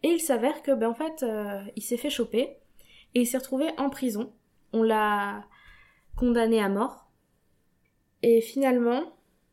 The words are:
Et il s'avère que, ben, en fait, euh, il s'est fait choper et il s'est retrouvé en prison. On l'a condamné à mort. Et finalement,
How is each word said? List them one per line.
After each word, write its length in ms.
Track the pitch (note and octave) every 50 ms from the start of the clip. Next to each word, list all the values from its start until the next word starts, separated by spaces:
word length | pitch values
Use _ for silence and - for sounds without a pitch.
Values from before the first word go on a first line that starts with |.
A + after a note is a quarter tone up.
Et 60 | - D4+
il 120 | E4+ E4
s'avère 420 | - - B3+ A3+ A3 C#4+ D#4 -
que, 100 | - C#4+
ben, 160 | C4+ A3 A3+ A3+
en 60 | A#3
fait, 280 | - D#4 D#4+ D#4+ -
euh, 380 | C4+ A#3 G#3+ G#3+ G#3 G3+ G3+ G3 G3 G3+ -
il 60 | -
s'est 140 | - - A#3+
fait 140 | A#3 - D4
choper 460 | C#4+ - A#3 - - A3 C4+ - - - _ _ _ - _ _ - - - _ _
et 60 | B3
il 60 | A#3+
s'est 120 | A#3 - C4
retrouvé 280 | C4 - C4+ C4 D4+ E4 E4 -
en 120 | C4+ C#4
prison. 420 | C#4 - C4 B3 G#3 G#3 A#3+ C4+ - _ _ _ _ _ _ _
On 100 | - A3+
l'a 640 | A3+ A3+ A3 G#3+ G#3+ G#3 G#3 G#3 G3+ G3+ G3+ G#3 G#3 - _ _ - - - - - _ _ _ _ _ -
condamné 440 | - B3+ B3 A#3 A#3 A3+ A3+ A3+ A3
à 80 | G#3 G3
mort. 420 | G3 G3 A#3 C4+ - - _ _ _ _ _ _ _ _ _ _ _ _ _ _ _ _ _ _ _ _ _ _ _ _
Et 180 | - A#3+ A#3 A3+
finalement, 720 | A3+ - - C4+ C#4 C4 B3 B3 A#3+ A#3 A#3+ C4 E4 F4 - _ _ _ _ _ _ _